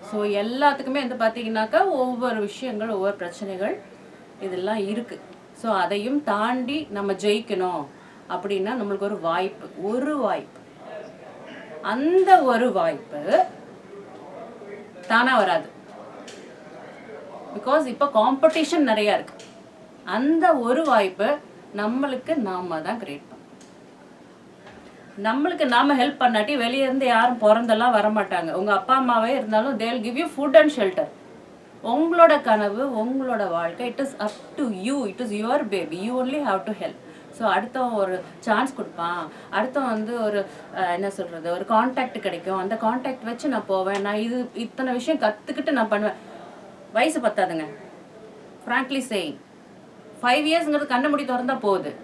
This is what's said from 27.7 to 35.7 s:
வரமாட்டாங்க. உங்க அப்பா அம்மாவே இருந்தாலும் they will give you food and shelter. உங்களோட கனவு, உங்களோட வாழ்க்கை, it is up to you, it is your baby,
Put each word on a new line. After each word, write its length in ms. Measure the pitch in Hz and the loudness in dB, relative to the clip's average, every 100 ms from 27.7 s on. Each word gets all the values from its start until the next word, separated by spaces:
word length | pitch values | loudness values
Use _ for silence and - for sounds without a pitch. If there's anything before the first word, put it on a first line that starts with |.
| 214 240 | 4 4
வரமாட்டாங்க. 580 | 208 214 214 196 180 165 | 4 4 2 0 -2 -2
உங்க 200 | 180 208 | -2 2
அப்பா 280 | 196 220 262 | 2 4 4
அம்மாவே 260 | 254 233 226 | 4 2 2
இருந்தாலும் 520 | 269 214 214 262 226 | 0 2 2 2 -2
they 40 | |
will 220 | 226 247 | -2 -2
give 120 | 220 240 | -4 -4
you 140 | 320 269 | -4 -2
food 180 | 285 311 | 6 8
and 160 | 302 | 6
shelter. 340 | 269 196 185 151 - - - - - - - | 2 -2 0 -6 -8 -20 -20 -20 -20 -20 -10
உங்களோட 580 | 226 262 330 339 330 294 | -2 0 2 8 8 8
கனவு, 600 | 247 214 208 208 277 226 | 4 2 2 -2 -2 -2
உங்களோட 460 | 233 269 254 220 190 | -2 -2 -2 -2 -2
வாழ்க்கை, 380 | 170 170 170 247 | -2 -4 -4 -6
it 120 | 233 | -4
is 220 | 277 - | -6 -4
up 340 | 208 - - - | -8 -8 -14 -4
to 60 | |
you, 460 | 262 185 214 277 220 | -4 -2 -2 -2 -4
it 120 | 185 | -6
is 80 | 240 | -6
your 360 | 208 226 294 | -4 0 0
baby, 340 | 233 | 0